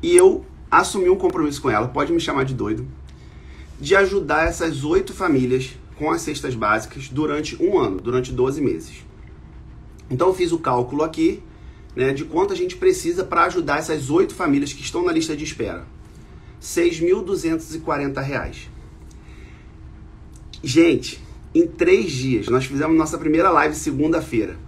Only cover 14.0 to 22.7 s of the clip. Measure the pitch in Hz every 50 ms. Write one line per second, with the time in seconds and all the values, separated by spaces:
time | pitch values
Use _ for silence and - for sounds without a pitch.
14 | 135 127 147 170 196 - - - 185 160 139 143 143 139 - - - - - 175
15 | 180 180 165 160 160 - 151 143 156 - - - 120 101 - - - - - -
16 | - - - - - - - - - - - - - - - 170 170 175 170 156
17 | 165 175 185 220 202 180 202 175 - 165 160 160 - - 160 156 - - 151 143
18 | 143 139 139 139 135 139 143 120 82 - - - - - - - - - - -
19 | - - - - - - - - - - - - - - - - - - - -
20 | - - - - - - - - - - - - - - 123 160 165 170 147 -
21 | - - - - - - - - - - - 165 170 165 - - 175 170 185 214
22 | 220 180 143 127 127 135 123 107 - - 117 131 131 135